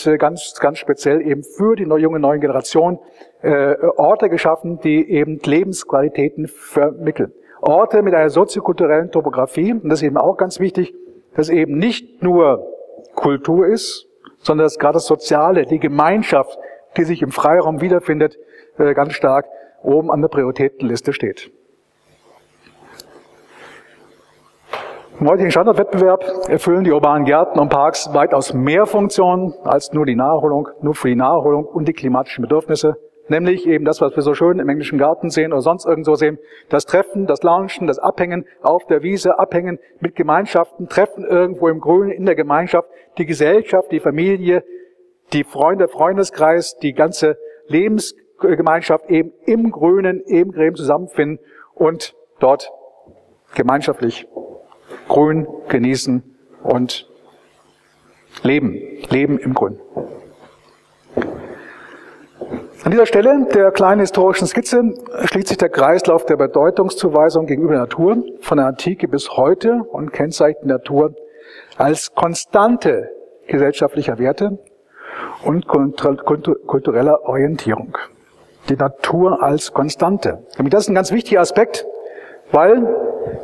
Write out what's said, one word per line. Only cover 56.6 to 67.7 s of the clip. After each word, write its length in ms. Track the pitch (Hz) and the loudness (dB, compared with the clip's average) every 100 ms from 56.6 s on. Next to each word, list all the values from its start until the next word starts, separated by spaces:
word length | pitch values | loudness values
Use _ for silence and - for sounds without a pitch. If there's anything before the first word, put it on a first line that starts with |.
und 460 | - 123 123 - - _ _ _ _ _ _ _ _ _ _ _ _ - | -4 -2 -2 -6 -14 _ _ _ _ _ _ _ _ _ _ _ _ -6
leben. 360 | 123 143 131 92 - - - | -2 0 -2 -6 -12 -14 -4
Leben 300 | 127 139 143 | 0 0 0
im 160 | - 131 | -2 0
Grün. 240 | 98 107 - - - - - _ - _ _ _ _ _ _ - - - - - - - - - - - - - - - - - | 0 -4 -14 -12 -12 -14 -20 _ -20 _ _ _ _ _ _ -8 -8 -8 -16 -18 -20 -20 -20 -20 -20 -20 -20 -18 -14 -14 -14 -8
An 80 | - | 0
dieser 160 | 214 220 | 4 4
Stelle 400 | 208 226 285 254 | 4 4 4 4
der 200 | 208 196 | 4 4
kleinen 300 | 190 190 208 | 4 4 4
historischen 440 | 190 - 185 185 175 | 2 2 2 2 -2
Skizze 480 | - 160 247 233 190 - - 180 | -2 0 2 0 -2 -10 -6 -4
schließt 220 | 190 196 | -2 -2
sich 100 | - | 0
der 120 | 175 | 0
Kreislauf 560 | - 135 175 180 165 - | 2 4 4 4 2 2
der 120 | 147 | 0
Bedeutungszuweisung 1120 | 139 147 156 180 190 - 185 151 160 160 160 | 2 2 2 2 0 0 0 4 4 2 0
gegenüber 260 | 139 165 | 0 0